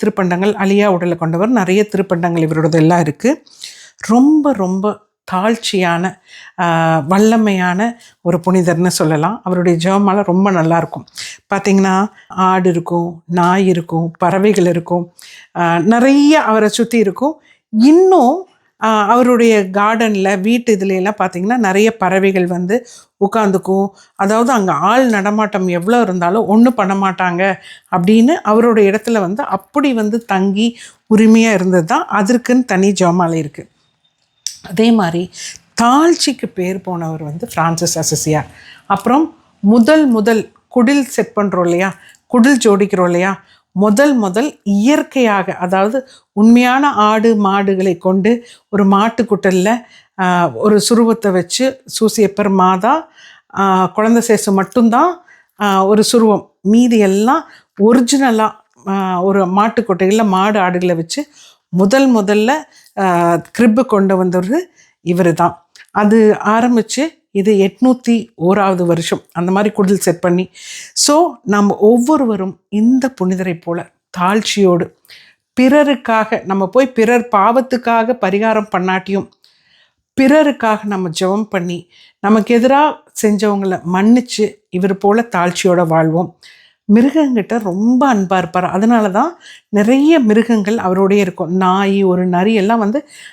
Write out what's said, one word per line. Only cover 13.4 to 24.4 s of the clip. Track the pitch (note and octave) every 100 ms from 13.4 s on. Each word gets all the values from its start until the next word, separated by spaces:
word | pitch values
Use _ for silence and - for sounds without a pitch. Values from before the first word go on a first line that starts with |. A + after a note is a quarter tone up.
| F3 F#3 F#3+
இருக்கும், | F3 E3+ E3 E3 E3
பறவைகள் | F3+ F#3+ G#3 G3+ F3
இருக்கும், | E3+ E3 F3 F3 _ - - - -
ஆ, | E3+ E3+
நிறைய | F#3 A#3 B3+ C#4 C#4+ D#4
அவரை | G#3+ A3 G#3+
சுத்தி | G#3 A3+ A#3
இருக்கும். | G3+ - C#4 D#4+ _ _ _ A3
இன்னும், | B3+ D#4+ F#4+ F#4 B3 E4 F#4 _ _ _
ஆ, | A3 G#3+ G3+
அவருடைய | A#3+ B3 A#3+ A#3 G#3+ F#3+
கார்டன்ல, | F#3+ G3+ A3 A3+ G3+ F#3+ G3+
வீட்டு | G3 A#3+ A#3+ G3+
இதுல | G3
எல்லாம் | F#3+ F#3 G#3+
பார்த்தீங்கன்னா, | F#3 F3+ F#3+ B3
நிறைய | G#3 G3 A3 A3
பறவைகள் | F#3 F#3+ G3 F#3 F3
வந்து | F3+ F3+ A#3 A#3+ - _ _
உட்காந்துக்கும். | G3 A3+ G#3 F#3+ F#3 F#3+ G3 - _
அதாவது, | _ G3 A3